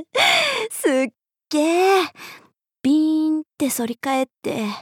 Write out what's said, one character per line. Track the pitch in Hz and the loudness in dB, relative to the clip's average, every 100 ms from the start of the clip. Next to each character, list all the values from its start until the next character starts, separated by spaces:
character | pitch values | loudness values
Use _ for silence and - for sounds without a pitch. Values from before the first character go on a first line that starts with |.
| 320 508 - 659 605 539 440 | -4 0 2 2 0 -2 -6
す | - - | -4 0
っ | 262 262 - _ _ _ | 0 0 -4 _ _ _
げ | 302 302 349 381 392 | 0 2 2 4 2
え。 | 339 - - - _ _ _ _ | 0 -6 -20 -20 _ _ _ _
ビ | 262 | 0
ー | 302 311 311 311 311 | 2 2 2 0 -2
ン | |
っ | 302 - | -4 -4
て | 277 | -4
反 | - 226 | -2 -4
り | 233 | -6
返 | 277 262 | -2 -2
っ | 262 _ | -2 _
て。 | - - 214 208 | -6 -4 -6 -8